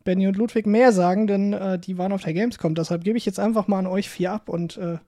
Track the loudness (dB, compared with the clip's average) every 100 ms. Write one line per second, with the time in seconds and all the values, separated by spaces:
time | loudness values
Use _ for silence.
0 | -2 2 2 2 0 0 2 6 6 6
1 | 4 2 2 2 0 -2 -2 -4 -4 -4
2 | -2 -2 -2 -2 -2 -2 -2 -2 -2 -2
3 | -2 -2 -2 -2 0 0 0 0 0 -2
4 | -4 -4 -4 -4 -6 -6 -6 -6 -6 -8